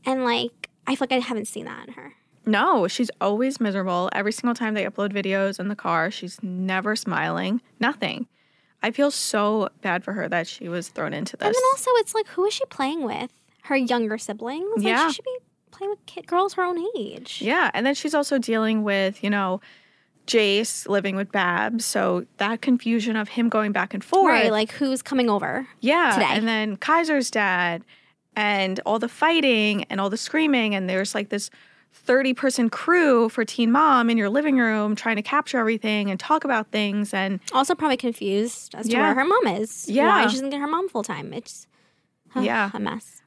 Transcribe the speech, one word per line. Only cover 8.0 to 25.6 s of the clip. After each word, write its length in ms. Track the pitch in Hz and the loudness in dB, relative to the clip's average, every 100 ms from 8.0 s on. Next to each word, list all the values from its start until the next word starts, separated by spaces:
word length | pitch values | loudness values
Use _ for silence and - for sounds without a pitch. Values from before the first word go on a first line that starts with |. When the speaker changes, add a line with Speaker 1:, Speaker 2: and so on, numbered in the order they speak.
| 196 - - _ _ _ _ _ | -6 -6 -12 _ _ _ _ _
Speaker 2:
I 80 | 220 | -4
feel 220 | 240 285 | 2 0
so 560 | - - 220 208 214 190 _ | 0 -2 0 2 0 -2 _
bad 220 | 196 180 | -4 -2
for 80 | - | -4
her 160 | 202 170 | -6 -2
that 200 | 175 165 | -2 -4
she 200 | - 175 | -10 -8
was 200 | 175 170 | -8 -8
thrown 260 | - 156 | -8 -6
into 220 | 147 - - | -6 -8 -4
this. 100 | 415 | 0
Speaker 1:
And 80 | |
then 80 | 480 508 | 2 2
also, 180 | 539 - | 2 2
it's 200 | 494 427 | 2 2
like, 120 | 440 415 | -2 -4
who 160 | - | -2
is 80 | 403 | -2
she 120 | - 539 | -2 -8
playing 360 | - 269 320 | -4 -4 -2
with? 260 | 247 110 - _ _ _ | -4 -6 -8 _ _ _
Her 140 | - 277 | -2 0
younger 420 | 240 240 220 220 | 2 0 0 -4
siblings? 480 | - 214 233 294 381 453 | -8 -8 -8 -6 -4 0
Like, 80 | - | 2
Speaker 2:
Yeah. 200 | 247 320 | 4 2
Speaker 1:
she 80 | |
should 100 | 277 | 0
be 140 | 523 508 _ _ _ | -8 -10 _ _ _
playing 200 | - 392 | -10 -8
with 140 | 415 | -8
kid, 220 | - - - | -10 -16 -2
girls 260 | 349 392 | 0 0
her 80 | 381 | 0
own 200 | 359 349 370 466 | -2 -2 -4 -4
age. 400 | 208 - - - | -8 -10 -14 -6
Speaker 2:
Yeah, 300 | 220 330 269 | 0 2 2
and 140 | - 247 | 2 0
then 80 | |
she's 180 | 285 302 | 0 0
also 240 | 302 285 277 | 0 0 0
dealing 440 | 226 226 220 220 | 0 0 2 0
with, 400 | 208 196 190 202 | 0 2 0 -2
you 60 | 202 | -2
know, 300 | 208 190 185 - - _ _ _ _ - | 0 -2 -4 -8 -20 _ _ _ _ 0
Jace 640 | 233 208 202 226 - - | 2 4 2 0 -6 -2
living 280 | 202 196 190 | -2 0 -4
with 160 | 202 | -2
Babs, 520 | 202 180 175 220 226 | -2 0 0 0 -2
so 420 | 220 214 180 180 - - | -2 0 0 0 -4 -6
that 240 | 202 226 | -4 -2
confusion 560 | - 247 226 226 226 220 | 0 0 2 0 0 -2
of 120 | 208 | -4
him 180 | - 233 | -2 2
going 240 | 220 214 | 2 0
back 200 | 202 190 | -2 -4
and 100 | 196 | -6
forth. 240 | - 381 370 | 0 4 6
Speaker 1:
Right, 220 | - 226 | 4 4
like, 180 | 214 220 | 2 -2
who's 300 | - 277 262 | -2 -2 -2
coming 260 | - 269 240 | -2 0 2
over 360 | 202 - 226 | 2 0 -6